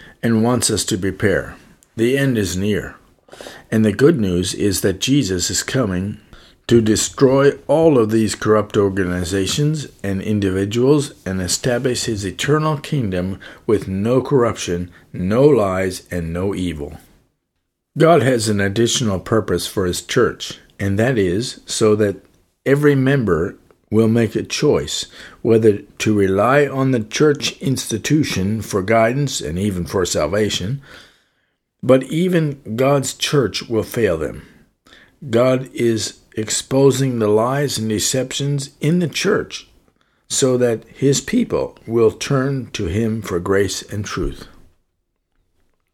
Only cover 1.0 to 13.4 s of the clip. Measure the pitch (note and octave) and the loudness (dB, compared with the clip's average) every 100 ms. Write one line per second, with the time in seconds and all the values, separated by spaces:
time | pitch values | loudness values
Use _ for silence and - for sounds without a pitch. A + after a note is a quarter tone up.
1 | F#2+ - G2+ D#2 - - - _ _ - | -2 0 0 0 -2 -14 -20 _ _ -2
2 | A#2+ C#3 C#3 A2+ F#2 F2+ G#2 F#2+ C#2 - | 0 2 0 0 -2 -2 -2 -2 -4 -14
3 | _ _ _ - - - - A2+ A2 F#2+ | _ _ _ -20 -20 -18 -4 2 2 4
4 | C#3+ D3+ G2 F2 F2+ - G2+ F2+ G#2 F2+ | 4 4 0 0 -2 -2 -2 0 -2 -2
5 | B2+ C#3+ G2 F2+ - F#2 - C3 G#2+ F2+ | 0 0 0 -2 -4 -4 -4 -2 -2 -2
6 | G2 G#2+ - - - _ - A#2 G#2+ G#2 | -4 -8 -16 -20 -20 _ 2 2 4 0
7 | - - C3+ C3+ C#3 - - D3+ D#3+ C3 | 0 2 4 4 2 0 0 2 4 4
8 | G#2+ A2+ G#2+ - A2 G#2+ G#2 A2 G2+ F#2+ | 2 2 0 -2 2 2 2 0 0 0
9 | F2+ F2+ E2+ G2 F#2+ - D3 D#3 - - | -2 -2 -2 -2 -2 -2 -2 -2 -8 -10
10 | G2 F#2+ F#2+ G#2+ G2 F#2+ G2+ A#2 C3 D3+ | -6 -4 -2 0 0 0 -2 2 2 2
11 | C3+ - F#2 F#2+ F2+ - C3+ A#2+ C3 A#2 | 0 -8 -6 -4 -4 -2 -2 -2 -2 -4
12 | A#2+ G#2 G2 F2 - D3+ D#3 D3 - D3 | -4 -4 -6 -4 0 0 0 -4 -4 -4
13 | G#2 F2+ F#2 F#2+ | -2 -2 -4 -6